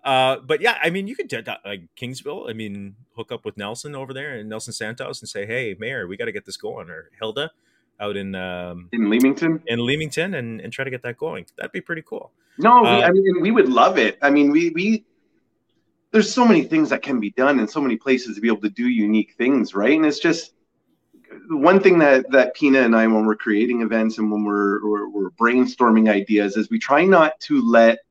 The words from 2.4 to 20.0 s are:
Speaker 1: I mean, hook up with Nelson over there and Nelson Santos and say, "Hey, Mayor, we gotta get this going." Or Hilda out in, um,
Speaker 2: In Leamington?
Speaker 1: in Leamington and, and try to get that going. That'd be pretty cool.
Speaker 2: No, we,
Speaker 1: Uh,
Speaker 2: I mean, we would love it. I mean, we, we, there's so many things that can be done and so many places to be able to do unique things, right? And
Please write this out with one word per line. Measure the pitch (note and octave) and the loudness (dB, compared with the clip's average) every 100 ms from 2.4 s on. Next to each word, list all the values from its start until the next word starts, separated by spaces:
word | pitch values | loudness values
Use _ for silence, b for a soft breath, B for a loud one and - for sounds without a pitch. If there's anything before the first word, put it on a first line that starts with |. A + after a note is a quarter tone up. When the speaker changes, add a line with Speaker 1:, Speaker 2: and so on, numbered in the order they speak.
| - | -12
Speaker 1:
I | |
mean, | A2 A2 G2+ G2 G2+ B2 - | -10 -10 -12 -16 -20 _ -18
hook | A2 | -14
up | A#2 | -12
with | A2 G#2 | -12 -10
Nelson | G2+ A#2 D3+ C#3+ | -12 -10 -14 -14
over | C3+ | -14
there | C3 D3 B2+ | -12 -12 -14
and | G#2+ | -12
Nelson | A2 A#2 | -12 -12
Santos | G#2+ G#2+ A#2 - C#3 | -12 -10 -10 -12 -14
and | G#2+ | -14
say, | G#2 | -12
"Hey, | G2+ A#2+ A#2+ F#2 | -8 -6 -8 -10
Mayor, | A2 C3 F2+ | -10 -10 -10
we | F#2+ | -10
gotta | A#2+ | -10
get | G2+ G2 | -10 -14
this | F#2 | -14
going." | G#2 - E2+ | -12 -14 -16
Or | D#2+ D#2+ _ | -18 -20 _
Hilda | A2 A2 D#3+ _ _ _ _ _ | -10 -8 -10 _ _ _ _ _
out | G#2 G2+ | -8 -8
in, | G2 | -8
um, | F#2+ F#2 F2+ F2+ F2 F2 | -8 -8 -10 -12 -14 -10
Speaker 2:
In | A#2 G#2+ | -4 0
Leamington? | A2 C3 C#3 E3 D#3+ - | 2 2 0 -2 -4 -4
Speaker 1:
in | A#2 | -6
Leamington | A#2+ D3 D#3 - F3 | -4 -4 -6 -6 -6
and, | E3+ A#2 A2+ | -6 -10 -12
and | D#2+ | -14
try | - | -10
to | C3+ | -10
get | B2+ | -10
that | B2 A#2 | -12 -10
going. | D#3 F#2+ F2 - | -10 -10 -16 -16
That'd | - | -12
be | - | -12
pretty | - E3 | -12 -14
cool. | - - - _ _ - | -12 -16 -16 _ _ 0
Speaker 2:
No, | G3+ B3 | 6 6
we, | C4+ | 6
Speaker 1:
Uh, | - E3+ | 4 4
Speaker 2:
I | |
mean, | F#3 G3 F3+ | 4 2 2
we | E3+ | 0
would | A3+ B2+ | 2 4
love | A#2+ D3+ C#3+ | 4 4 4
it. | A2 - | 0 0
I | C#3+ | 2
mean, | D3 C#3+ | 4 4
we, | D3 E3+ | 2 0
we, | D#3+ G3 A3 _ _ _ _ _ _ _ _ _ _ _ | -2 -2 -2 _ _ _ _ _ _ _ _ _ _ _
there's | A3 G#3 | 0 0
so | - A#3+ | 2 4
many | F3+ | 4
things | B2+ D#3+ D3 | 4 0 0
that | C3 | -2
can | C#3+ B2+ | -2 -4
be | G#2 | -4
done | A2+ C3 C#3 | 0 2 2
and | G#2+ | 0
so | D3 | -2
many | C#3 A2+ | -4 -4
places | C3+ B2+ B2 G2+ | 0 -2 -2 -4
to | |
be | A2+ | -2
able | G#2+ | -2
to | G#2 | -4
do | G2 B2 | -4 -2
unique | A#2+ G#2 G#2+ G#2 _ | 0 0 0 -2 _
things, | A#2+ C#3 A2 | 0 0 0
right? | G2 G#2+ | -2 0
And | D#3 | 2